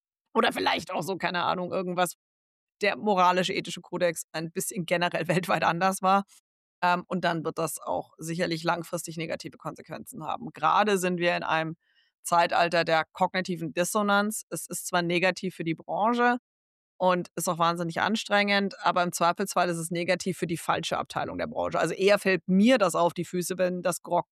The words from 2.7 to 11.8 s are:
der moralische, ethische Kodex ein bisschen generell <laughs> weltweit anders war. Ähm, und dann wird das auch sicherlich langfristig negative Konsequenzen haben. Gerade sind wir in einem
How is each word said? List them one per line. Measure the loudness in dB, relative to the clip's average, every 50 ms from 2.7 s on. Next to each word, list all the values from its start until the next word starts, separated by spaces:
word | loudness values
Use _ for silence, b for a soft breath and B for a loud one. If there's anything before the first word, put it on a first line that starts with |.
| _ _
der | 0 0 0 0
moralische, | 0 0 4 6 6 6 4 4 2 0 -2
ethische | -4 -4 -6 -12 -12
Kodex | -12 -8 -2 0 0 0 0 -4 -10 -10
ein | -8 -8 -8 -6
bisschen | -6 -6 -6 -4 -4 -6 -2
generell | 0 0 2 2 0 0 -2 -2 0
<laughs> |
weltweit | 0 0 2 0 0 2 2
anders | 0 2 2 2 0 0 2
war. | 2 4 4 4 2 b b b _ _ _ _ _ _ _ _
Ähm, | 2 2 2 2 0 -4
und | -4 -2 0
dann | 0 0 0 -2
wird | -4 -2 -2
das | -4 -4 -4 -8
auch | -6 -4 -4 -4 -4 -8 _ -12
sicherlich | -8 -8 -4 -2 -2 -2 -2 -2 0
langfristig | 0 -2 -2 -4 -6 -8 -8 -8 -8 -8 -8
negative | -6 -6 -6 -8 -8 -14 -14 -10
Konsequenzen | -12 -12 -12 -12 -14 -14 -14 -14 -12 -14 -14 -10 -6
haben. | -6 -6 -6 -8 -12 -6
Gerade | 0 2 4 4 4 4 4 2 2
sind | 2 0 -2 0
wir | 0 0 0
in | 0 -2
einem | 0 0 0 0 -2 -6 -10